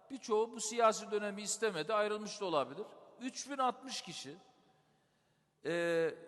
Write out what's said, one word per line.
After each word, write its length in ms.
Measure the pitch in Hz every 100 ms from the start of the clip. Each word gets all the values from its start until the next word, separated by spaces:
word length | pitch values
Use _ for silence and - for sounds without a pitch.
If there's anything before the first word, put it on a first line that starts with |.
| -
birçoğu 400 | 269 - 214 226
bu 100 | 240
siyasi 500 | - 233 226 190 208
dönemi 300 | 208 208 202
istemedi, 520 | 208 - 220 175 156
ayrılmış 480 | 220 208 214 208 -
da 40 | 196
olabilir. 400 | 156 127 147 220 - - -
Üç 280 | 247 - 254
bin 80 | 277
altmış 440 | 262 247 269 220
kişi. 360 | - 147 135 175 - _ _ _ _ _ _ _ _ _ _ _ -
Ee, 500 | 170 170 165 160 156